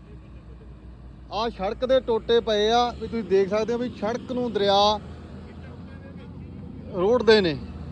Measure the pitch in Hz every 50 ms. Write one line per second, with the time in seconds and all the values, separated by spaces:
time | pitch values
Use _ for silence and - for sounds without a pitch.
0 | - - - - - - - - - - - - - - - - - - - -
1 | - - - - - - 175 202 226 240 - - 185 202 226 - 254 233 262 262
2 | - 254 226 220 - - 233 233 - 226 214 208 208 214 233 240 240 240 - -
3 | 220 214 208 226 202 170 190 196 196 180 208 214 220 214 240 233 247 240 - -
4 | 202 214 240 247 - - 254 247 247 240 196 202 202 202 196 202 202 208 214 208
5 | - - - - - - - - - - - - - - - - - - - -
6 | - - - - - - - - - - - - - - - - - - - 185
7 | 180 208 247 247 220 226 220 214 190 165 139 123 - - - - - -